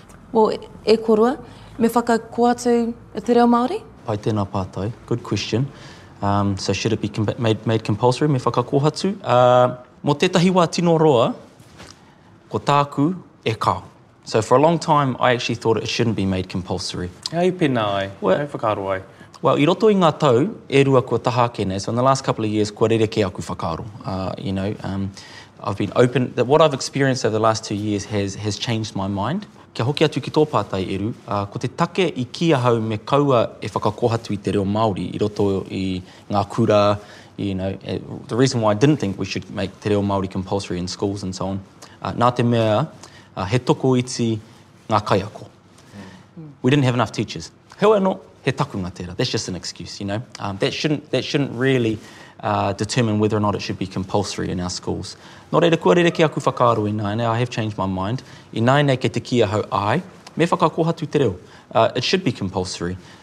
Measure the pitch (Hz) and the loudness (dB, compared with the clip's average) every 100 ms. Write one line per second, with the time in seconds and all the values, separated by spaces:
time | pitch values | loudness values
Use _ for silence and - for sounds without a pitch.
0 | - - - 226 208 - - - - 220 | -20 -20 -2 2 2 0 -10 -2 2 2
1 | 226 214 233 302 - - - - 226 240 | 4 4 4 0 -8 -20 -14 -2 2 2
2 | 233 226 220 - 240 240 240 240 233 240 | 2 0 -2 0 2 2 2 0 0 -6
3 | - - 196 240 240 240 247 427 - - | -12 -6 2 4 6 4 0 -4 -10 -12
4 | - 104 123 107 98 101 92 92 101 - | -6 -4 0 0 -2 -4 -6 -6 -8 -8
5 | - 117 - 101 - 110 139 - - - | -6 -6 -2 -4 -2 -2 -2 -8 -20 -20
6 | - - 101 101 101 95 - 98 113 107 | -20 -6 0 0 0 -2 -2 -2 -2 -2
7 | 104 110 104 - 113 107 113 110 - 101 | -4 -2 -4 -2 -2 0 0 -2 0 2
8 | 123 123 156 131 123 123 120 143 151 151 | 2 2 2 0 0 0 0 0 0 0
9 | 190 202 - 123 123 123 123 127 - - | -4 -4 2 4 6 6 4 0 -14 -6
10 | - 143 180 180 180 180 165 - 175 160 | -2 0 2 4 4 4 2 2 2 4
11 | 156 123 143 - - - - - - - | 4 4 2 -2 -14 -20 -20 -20 -20 -20
12 | - _ _ - - 110 - 143 143 - | -20 _ _ -20 -8 -4 2 2 2 0
13 | 147 180 - _ 123 110 - 90 - - | 0 -2 -10 _ -4 -2 0 -2 -6 -20
14 | _ _ - 117 104 127 156 165 - 147 | _ _ -2 0 4 6 6 4 2 2
15 | 139 120 123 120 - 117 113 107 120 - | 2 2 2 2 -2 -2 0 0 -2 0
16 | 117 101 98 95 90 95 90 92 - 92 | 0 0 0 -2 -4 -6 -4 -6 -6 -8
17 | 90 - - 165 180 180 151 123 104 101 | -10 -10 -6 0 0 2 0 2 0 0
18 | 98 98 196 185 147 135 113 104 95 95 | -4 -2 0 2 0 -4 -2 -2 -2 -4
19 | - - - - 139 135 151 190 220 196 | -6 -20 -20 -2 0 4 4 4 4 6
20 | 165 143 151 117 220 - - 139 139 131 | 4 4 4 4 2 -4 0 4 4 4
21 | 123 117 127 120 120 - 95 95 107 117 | 2 -2 0 2 0 0 -4 -4 -4 2
22 | 131 135 - 120 110 107 104 - 113 113 | 2 2 0 -2 0 0 0 0 2 4
23 | 110 113 95 - 90 90 92 80 - - | 2 0 -2 -4 -10 -6 -6 -6 -8 -12
24 | - 95 92 - 98 95 95 - 95 98 | -8 -6 -6 -6 -6 -4 -4 -6 -6 -6
25 | 98 98 - - - - - 104 104 - | -6 -8 -18 -20 -20 -10 -6 -4 0 2
26 | 127 127 123 - 120 151 156 135 - 135 | 4 2 -2 -2 4 6 6 2 -4 0
27 | 135 127 113 107 110 110 - 101 107 101 | 0 2 0 2 2 0 -2 -4 -2 -4
28 | 98 107 101 98 107 98 - 113 107 101 | -2 -2 -2 -4 -6 -4 -4 -4 -4 -4
29 | 98 98 107 185 - - - - 127 147 | -4 -2 -2 -4 -8 -18 -12 -4 -2 2
30 | 151 147 - - 151 117 101 95 90 95 | 0 0 -2 0 2 0 -2 -4 -2 -4
31 | 104 - - 104 101 - 123 - 170 - | -4 -6 -6 -4 -4 -6 -6 -2 -2 0
32 | 170 135 120 - 170 139 123 117 110 107 | -2 -2 -8 -2 0 2 2 2 0 -4
33 | - 139 143 123 - - 113 - 110 - | 0 2 4 2 0 -4 -8 -4 -2 0
34 | 120 113 - 101 - 98 98 101 110 90 | 0 0 -4 -6 -2 -2 0 0 0 0
35 | 87 - 104 - 101 95 - 98 95 92 | -4 -2 -2 0 0 0 -4 -6 -4 -6
36 | 90 - - 104 92 - 110 104 104 104 | -8 -16 -4 -2 -2 0 4 4 4 2
37 | - - - - 101 95 95 - - 95 | -6 -20 -16 -8 -6 -4 -4 -6 -8 -8
38 | 76 - - 110 131 127 107 104 139 151 | -8 -12 -4 0 2 2 2 4 4 4
39 | 98 92 101 - - 98 98 - 107 101 | -2 -4 -6 -8 -8 -8 -8 -6 -2 0
40 | 101 98 95 101 90 101 - 90 90 - | 0 -2 -2 -4 -4 -4 -4 -6 -6 -4
41 | 101 101 92 92 95 98 - - - - | -4 -4 -6 -6 -6 -6 -10 -20 -20 -10
42 | 98 101 120 123 120 117 110 107 160 - | -6 0 2 2 2 2 2 2 0 -8
43 | - - - - 95 123 - 151 131 127 | -20 -20 -14 -8 -2 0 0 0 2 2
44 | 123 - 117 110 - - - - - 107 | 0 -2 -2 -2 -8 -20 -20 -18 -2 -2
45 | - 104 98 - - - _ - - 104 | 2 0 0 -10 -20 -20 _ -20 -20 -20
46 | - - - - 156 - 127 147 127 123 | -20 -20 -20 -20 -20 -2 2 4 4 2
47 | 113 - 101 82 - - _ - 208 214 | -2 -2 -6 -8 -14 -20 _ 0 2 4
48 | 190 185 - - - 131 143 101 87 - | 2 -2 -10 -8 -4 -2 -4 -6 -8 -10
49 | 87 87 131 113 - 90 - - 87 - | -8 -4 -2 -4 -6 -10 -12 -12 -14 -10
50 | 101 104 123 - 104 98 135 - 156 151 | -6 -6 -8 -10 -10 -4 -4 -2 -2 -4
51 | - 127 - 151 131 113 131 127 113 107 | -2 -4 -2 -2 -2 0 0 2 0 -4
52 | - - - - 110 101 101 95 104 - | -10 -20 -20 -8 -4 -2 -2 -2 -2 0
53 | 113 107 107 107 104 95 - 104 92 95 | 0 2 2 2 0 -2 -6 -8 -6 -6
54 | 92 - - - 90 92 90 - - 90 | -2 -2 -2 -4 -6 -4 -6 -6 -6 -6
55 | 90 - - - - 151 170 160 180 175 | -8 -16 -20 -20 -4 2 2 4 4 4
56 | 170 170 156 - 139 - 123 113 104 107 | 4 2 0 0 -2 2 2 4 0 -2
57 | 101 110 117 113 123 - 110 101 95 92 | -2 -2 -2 0 -2 -4 -4 -4 -4 -2
58 | 95 131 - - - 110 120 139 143 127 | -4 -6 -10 -20 -8 0 2 4 4 2
59 | 120 117 - 123 104 104 - 107 101 143 | -2 -4 0 2 2 0 -2 -2 0 -2
60 | 180 - - - 170 180 160 - 165 165 | -4 -14 -8 -2 0 2 0 0 -2 -2
61 | 147 151 123 92 - - - 120 110 - | -2 0 0 -2 -12 -20 -4 2 2 0
62 | - 190 190 - 95 95 90 - 87 92 | -2 0 -2 -4 -4 -4 -6 -6 -6 -8
63 | - - | -14 -20